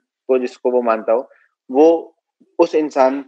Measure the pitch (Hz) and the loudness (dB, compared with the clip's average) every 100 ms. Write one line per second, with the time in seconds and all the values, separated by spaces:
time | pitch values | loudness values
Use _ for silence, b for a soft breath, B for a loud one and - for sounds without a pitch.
0 | _ _ - 131 123 - 127 123 120 110 | _ _ -4 -2 -4 -6 -4 -2 0 -2
1 | 107 117 - b b b - 131 160 165 | -2 -2 -4 b b b -4 2 4 2
2 | - _ _ _ _ - 170 156 151 143 | -4 _ _ _ _ -2 -2 -2 -2 0
3 | 131 139 | 0 -2